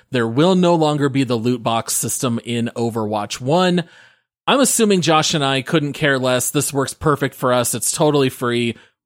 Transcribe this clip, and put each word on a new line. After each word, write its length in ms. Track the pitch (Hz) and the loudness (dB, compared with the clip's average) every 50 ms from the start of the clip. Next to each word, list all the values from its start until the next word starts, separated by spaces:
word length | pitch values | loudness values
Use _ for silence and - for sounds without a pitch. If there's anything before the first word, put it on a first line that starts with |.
| _ _ | _ _
There 160 | 131 123 113 | -2 0 0
will 280 | 113 113 139 160 185 190 | 0 2 2 4 4 4
no 200 | 180 180 175 175 | 4 4 4 4
longer 360 | 165 156 151 147 143 143 135 | 4 2 2 0 0 -2 0
be 120 | 123 139 135 | 0 0 0
the 120 | 113 123 | 0 -2
loot 260 | 113 110 123 127 120 | -2 0 -2 -2 0
box 340 | 120 120 113 113 - - - | -2 -2 -2 -2 -2 -4 -4
system 440 | - - 113 - - 139 123 117 113 - | -4 -4 -4 -4 -4 -2 -2 -2 -4 -4
in 260 | 117 117 117 117 120 - | -6 -4 -4 -4 -4 -4
Overwatch 680 | 120 117 117 110 117 107 104 107 104 104 - - - | -4 -4 -4 -2 -4 -4 -2 -4 -4 -4 -6 -8 -6
one. 420 | 127 131 160 180 185 180 175 175 165 - - - - _ _ _ _ _ _ _ _ | -2 0 0 2 2 2 2 0 -2 -4 -12 -20 -20 _ _ _ _ _ _ _ _
I'm 140 | 165 226 285 | 0 2 2
assuming 420 | 262 - - - 226 208 196 185 | 2 2 2 2 2 4 4 2
Josh 320 | 147 165 160 156 156 - - | 2 2 2 2 2 0 -2
and 100 | 151 139 | 0 0
I 160 | 135 135 135 | 0 -2 -2
couldn't 320 | 127 - 170 160 143 143 | -2 -2 -2 0 0 -2
care 260 | 139 - 156 143 135 127 | -4 -2 0 0 0 0
less. 320 | 127 127 127 123 - - | 0 0 0 0 -2 -2
This 220 | - 147 139 - | -2 -2 -2 -2
works 220 | 135 139 131 - - | -2 -2 -2 -2 -6
perfect 400 | - - 160 143 - 143 127 - | -2 0 0 0 0 -2 -4 -4
for 180 | - 139 127 | -2 0 0
us. 220 | 123 123 120 - - | 2 2 2 0 -2
It's 180 | 110 - - | -4 -4 -4
totally 380 | - - 160 151 143 143 135 131 | -2 2 2 2 4 2 2 0
free. 440 | - - 127 120 120 120 120 117 113 - - _ _ _ _ | -2 -2 -4 -2 -2 0 -2 -2 -4 -8 -14 _ _ _ _